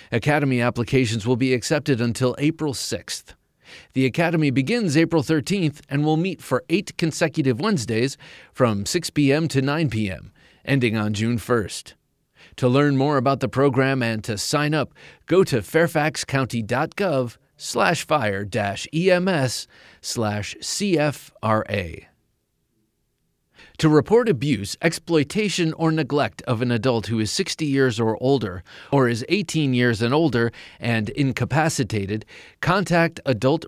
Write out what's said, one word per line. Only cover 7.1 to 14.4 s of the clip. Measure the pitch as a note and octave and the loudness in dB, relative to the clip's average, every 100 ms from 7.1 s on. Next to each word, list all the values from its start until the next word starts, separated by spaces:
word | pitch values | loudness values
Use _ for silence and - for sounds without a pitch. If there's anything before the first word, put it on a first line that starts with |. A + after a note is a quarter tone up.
| - E3 - C3 A#2 | -2 -2 0 0 0
Wednesdays | G#3 F#3 G#2+ A2+ C3+ - - - - | 0 -2 -2 -2 -2 -4 -18 -20 -10
from | - B2 G2+ G2 | 0 0 0 -2
six | - - | -4 -4
P | - C#3 | 0 2
M | D3 E3 | 2 0
to | C3+ | 0
nine | C3+ D3+ D3+ | 0 0 -2
P | A2 G2+ | -2 -4
M, | F2+ - _ _ _ | -6 -14 _ _ _
ending | - C#3 B2 A2 | -2 0 2 0
on | G#2+ | -2
June | G#2+ A2+ A#2 | -2 -2 -2
first. | - A#2+ F2 - - - _ _ _ _ - - | 0 -2 -2 -8 -14 -20 _ _ _ _ -20 -2
To | B2+ | 2
learn | C3 D3 C3+ | 4 4 2
more | C#3+ C#3+ | 2 2
about | B2+ C3+ | 2 0
the | A#2 | 0
program | B2+ C#3+ B2 C3+ C3+ | 2 2 4 2 2
and | A#2 A2 | -2 -4
to | G#2 | -4
sign | G#2 | -6